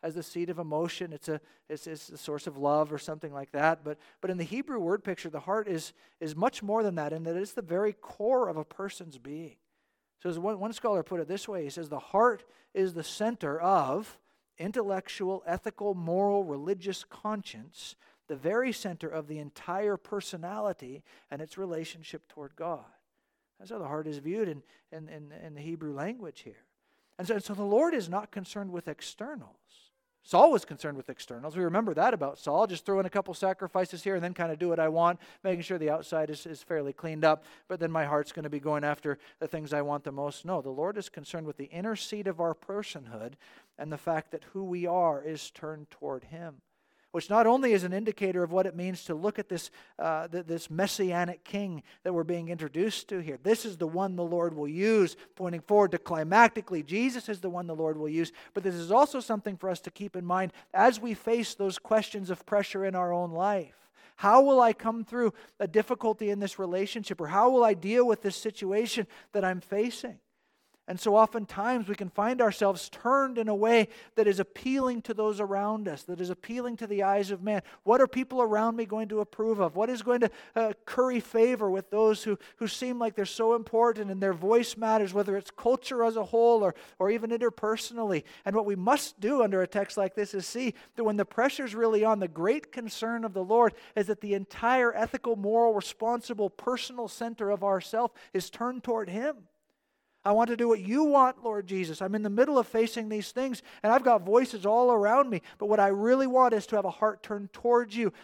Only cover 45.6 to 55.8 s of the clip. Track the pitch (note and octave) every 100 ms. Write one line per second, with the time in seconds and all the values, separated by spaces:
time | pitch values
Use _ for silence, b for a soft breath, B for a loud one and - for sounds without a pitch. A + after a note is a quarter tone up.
45.6 | D#3 D#3 D3+ - D3 C3 - E3 E3 C3+
46.6 | _ _ _ _ _ E3+ E3 G#3+ A3+ C4
47.6 | B3+ G3+ F3+ F#3+ A3 - F#3+ F3+ E3+ F3+
48.6 | F#3 E3+ F3+ F3+ - D#3 G3+ G#3+ G3+ F3
49.6 | - B B - E3 D#3+ E3 E3+ E3 E3
50.6 | - D#3+ G3 - F#3 F3 F3 F3 - G3+
51.6 | G3+ D#3+ b b F#3 F3 D#3+ F3 E3 E3+
52.6 | D#3 D3 G#3+ - - F#3+ D#3 C3 F3 A3+
53.6 | A3+ E3+ E3 E3+ F#3+ F3+ E3+ E3+ E3+ D#3
54.6 | D3 D#3+ G#3 A3 F3 B B - F3+ E3+
55.6 | - G#3